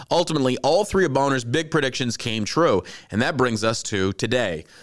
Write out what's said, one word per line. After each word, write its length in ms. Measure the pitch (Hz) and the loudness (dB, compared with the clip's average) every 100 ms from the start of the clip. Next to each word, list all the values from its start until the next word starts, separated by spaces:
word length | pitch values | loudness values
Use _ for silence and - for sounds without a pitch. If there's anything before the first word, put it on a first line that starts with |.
| - | -2
Ultimately, 440 | 165 175 151 127 127 | 0 0 0 0 0
all 260 | 131 175 | 2 2
three 200 | 208 190 | 2 2
of 80 | 175 | 2
Boner's 320 | 135 139 135 | 2 2 0
big 280 | 117 143 156 | -2 -4 0
predictions 440 | 160 135 - 123 110 | 0 0 -2 -4 -4
came 280 | 120 113 | -4 -4
true. 400 | 104 - 165 101 - - - | -2 2 2 2 0 -10 -6
And 100 | 101 | -2
that 160 | 135 147 | 0 2
brings 280 | 127 110 | 0 0
us 180 | 110 117 | -2 -2
to 280 | - 104 95 | -4 -2 -2
today. 520 | 98 117 123 110 80 - - | -2 -2 0 -2 -4 -10 -20